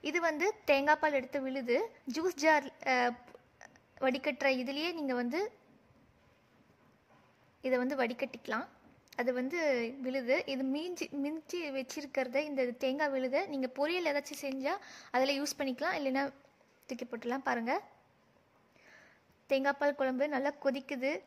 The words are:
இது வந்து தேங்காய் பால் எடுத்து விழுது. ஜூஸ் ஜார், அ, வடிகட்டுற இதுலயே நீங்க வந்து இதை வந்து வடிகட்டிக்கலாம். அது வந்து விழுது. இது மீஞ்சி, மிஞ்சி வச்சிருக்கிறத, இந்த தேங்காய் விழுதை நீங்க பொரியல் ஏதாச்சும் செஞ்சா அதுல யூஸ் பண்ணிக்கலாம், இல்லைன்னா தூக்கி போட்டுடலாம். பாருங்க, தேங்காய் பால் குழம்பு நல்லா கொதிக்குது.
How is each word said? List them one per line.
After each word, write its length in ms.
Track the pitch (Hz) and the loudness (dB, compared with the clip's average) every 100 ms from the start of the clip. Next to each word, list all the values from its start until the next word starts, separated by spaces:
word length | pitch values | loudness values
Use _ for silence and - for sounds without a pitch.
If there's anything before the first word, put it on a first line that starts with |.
| 294 | -2
இது 100 | 339 330 | 0 0
வந்து 200 | 302 370 427 - | 2 0 0 2
தேங்காய் 300 | 277 285 302 | 4 6 4
பால் 160 | 311 285 | 4 0
எடுத்து 220 | 254 285 262 | 0 -4 -2
விழுது. 320 | 262 240 240 453 - - 269 | -4 0 0 0 -8 -6 -2
ஜூஸ் 200 | 359 302 | -2 2
ஜார், 240 | 320 302 277 - 269 | 4 4 2 -6 0
அ, 20 | 254 247 240 - - _ _ - - _ - 262 | 2 2 -2 -16 -20 _ _ -20 -20 _ -2 0
வடிகட்டுற 460 | 262 294 269 269 262 | 0 -2 0 0 2
இதுலயே 300 | 254 277 330 330 | -2 -2 -2 -2
நீங்க 160 | 285 247 | -2 0
வந்து 200 | 240 311 427 - _ - _ - _ _ _ _ _ _ _ _ - _ _ - _ _ _ _ 262 | 0 -2 -2 -6 _ -20 _ -20 _ _ _ _ _ _ _ _ -20 _ _ -20 _ _ _ _ 2
இதை 80 | 254 | 2
வந்து 160 | 247 277 | 2 0
வடிகட்டிக்கலாம். 640 | 240 240 269 233 - 220 349 - - - _ - | 0 0 -6 -6 -4 -4 -4 -12 -20 -20 _ -2
அது 60 | 247 247 | 0 0
வந்து 180 | 254 339 302 254 233 277 262 | -2 0 2 2 0 -4 -4
விழுது. 320 | 269 240 302 - | -2 2 2 2
இது 100 | 269 269 285 | -2 0 -2
மீஞ்சி, 320 | 349 349 - 285 277 | -4 -6 -6 -4 -4
மிஞ்சி 360 | 320 - 349 311 269 | -4 -6 -6 -4 -4
வச்சிருக்கிறத, 580 | 262 - 285 - 254 269 302 | -6 -8 -4 -4 0 -2 -2
இந்த 180 | 269 247 240 262 | -2 -2 0 -2
தேங்காய் 280 | 277 294 269 | 2 0 2
விழுதை 260 | 262 277 392 277 | 2 0 0 -2
நீங்க 140 | 254 262 | -4 0
பொரியல் 280 | 294 359 330 | 0 2 0
ஏதாச்சும் 300 | 285 285 294 277 | 0 -4 -8 -6
செஞ்சா 300 | 269 269 392 - - - | -2 -2 -2 -6 -20 -2
அதுல 240 | 247 269 277 | 2 4 2
யூஸ் 180 | 285 - | 0 -2
பண்ணிக்கலாம், 400 | 269 247 311 330 | -4 0 -2 0
இல்லைன்னா 260 | 277 262 277 - - _ _ _ - | 0 0 -2 -6 -20 _ _ _ -10
தூக்கி 180 | 247 240 | -8 -6
போட்டுடலாம். 420 | 226 240 262 277 | -6 -4 -2 0
பாருங்க, 220 | 240 233 311 - - _ _ _ _ _ _ _ _ - - - _ _ _ _ | 0 0 -2 -2 -20 _ _ _ _ _ _ _ _ -20 -20 -20 _ _ _ _
தேங்காய் 260 | 269 277 285 | 2 2 2
பால் 180 | 285 285 | 2 2
குழம்பு 260 | 262 254 294 | 0 2 0
நல்லா 180 | 277 277 285 | 2 0 0
கொதிக்குது. 460 | 277 262 269 277 262 339 | 0 0 -4 -2 0 -2